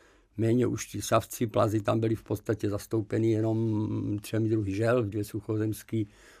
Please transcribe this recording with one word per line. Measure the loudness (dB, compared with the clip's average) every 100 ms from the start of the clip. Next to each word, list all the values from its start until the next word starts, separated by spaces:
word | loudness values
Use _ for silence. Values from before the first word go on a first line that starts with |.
| -20 _ _ -2
Méně | 2 4 2
už | 0 -6
ti | -8
savci, | 2 2 2 -2 0
plazy | 2 2 2
tam | 0 2
byli | 2
v | -2
podstatě | -2 -4 -2 -2 -2
zastoupeni | -4 -2 -2 0 0 2
jenom | 2 2 0 0 0 -2 -2 -2 -4
třemi | -4 -2 0
druhy | 0 0
želv, | 0 2 2 0
dvě | -4
suchozemský, | -6 -6 -4 -2 -2 -4 -4 -4 -4 -8 -20 -20